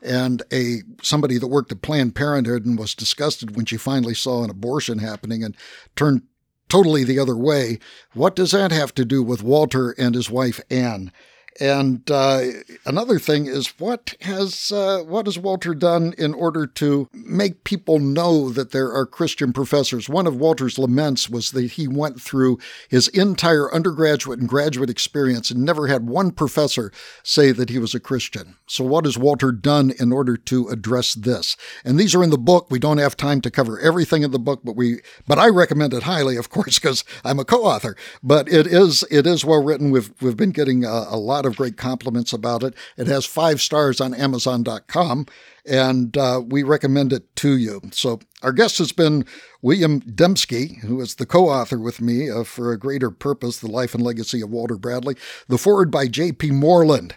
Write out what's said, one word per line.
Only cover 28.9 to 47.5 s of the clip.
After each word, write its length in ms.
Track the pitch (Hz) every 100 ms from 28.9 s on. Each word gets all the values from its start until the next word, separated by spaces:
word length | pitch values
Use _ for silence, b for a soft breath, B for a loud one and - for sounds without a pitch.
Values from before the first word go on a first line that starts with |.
| 151
has 140 | 156 120
Walter 340 | 135 139 135
done 400 | 117 135 147 135 127
in 140 | 120
order 240 | 127 127 117
to 320 | - 127 113
address 440 | 117 104 123 120
this? 440 | - 110 117 - - B B
And 160 | 127 139
these 160 | 208 180
are 80 |
in 60 | 175
the 80 | 147
book. 340 | 120 180 -
We 80 | 127
don't 180 | 147 151
have 200 | 143 -
time 240 | 143 139
to 100 | 120
cover 260 | - 120 107
everything 460 | 151 175 156 160
in 80 | 147
the 80 | 131
book, 220 | 120 135
but 140 | 120 107
we, 240 | 123 117 B B -
but 100 | 147
I 120 | 220
recommend 440 | 185 170 147 147
it 100 | 123
highly, 340 | 120 180 135 123
of 120 | 117
course, 300 | 175 165 -
'cause 240 | 151 131 - B 120
I'm 140 | 139
a 60 | 135
co-author. 520 | 240 220 113 117 98 B B
But 240 | 127 147 143
it 200 | 165 160
is, 360 | 175 190 143 -
it 160 | 151 143
is 160 | 170
well 180 | 143 156
written. 300 | 143 156 147
We've, 200 | 131 107 _
we've 160 | 131 113
been 140 | 214
getting 340 | 156 139 127 120
a, 220 | 117 107
a 80 | 113
lot 240 | 107 143
of 100 | 139 107
great 180 | 131 107
compliments 560 | 131 127 131 120 117
about 300 | 117 113 117
it. 120 | 131 - B B
It 100 | 120
has 180 | 139 -
five 360 | - 165 147
stars 380 | - 151 143 123
on 140 | 131
Amazon 480 | 123 139 127 127 123
dot 240 | 117 110 _
com, 400 | 165 170 127 139 B B B -
and, 500 | 131 131 127 120 143
uh, 240 | 135 127 120
we 140 | 139
recommend 500 | 139 151 143 139 139
it 240 | 123 - -
to 200 | 143